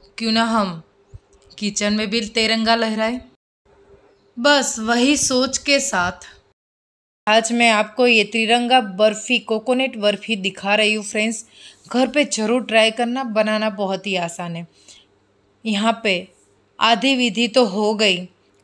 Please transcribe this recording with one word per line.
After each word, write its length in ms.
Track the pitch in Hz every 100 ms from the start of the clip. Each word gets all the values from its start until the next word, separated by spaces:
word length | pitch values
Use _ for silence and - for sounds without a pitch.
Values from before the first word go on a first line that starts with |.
| - -
क्यों 140 | 226
ना 120 | 220 226
हम 360 | 226 190 165 - _ _ - _ _ _ -
किचन 340 | 208 202 208
में 160 | 214 214
भी 100 | 233
तिरंगा 520 | 226 233 220 220 220 226
लहराए। 440 | 220 220 220 247 - _ _ _ _ _ _ - _ _ _ -
बस 420 | 277 285 262 -
वही 360 | 220 233 254 294
सोच 400 | - 254 262 -
के 200 | - 277
साथ 500 | 277 190 180 185 - - _ _ _ _ _ _ _ _ -
आज 240 | 220 226
मैं 160 | 240 233
आपको 360 | 214 214 - 247
ये 180 | 226
त्रिरंगा 560 | 208 226 220 240 240 254
बर्फ़ी, 580 | 208 185 214 208 - 247
कोकोनट 560 | - 220 220 254 262 220
बर्फ़ी 380 | 208 202 - 220
दिखा 380 | 190 190 196
रही 180 | 208 214
हूँ 100 | 214
फ्रेंड्स। 400 | 202 214 220 220 - - - - -
घर 200 | 240 254
पे 180 | 285 285
ज़रूर 380 | - 214 254
ट्राई 260 | 208 220 220
करना, 340 | 220 240 247
बनाना 460 | 254 214 214 214 220
बहुत 360 | 202 190 190 202
ही 80 | 180
आसान 400 | 170 - 175 170
है। 100 | 170 _ - - _ _ _ _ _ _
यहाँ 360 | 220 202 226 226
पे 240 | 226 180 185 _ _ _ _ -
आधी 360 | 220 233 254 262
विधि 300 | 240 190 240
तो 160 | 262 233
हो 280 | 190 214
गई। 240 | 214 214 180 180 _ _ _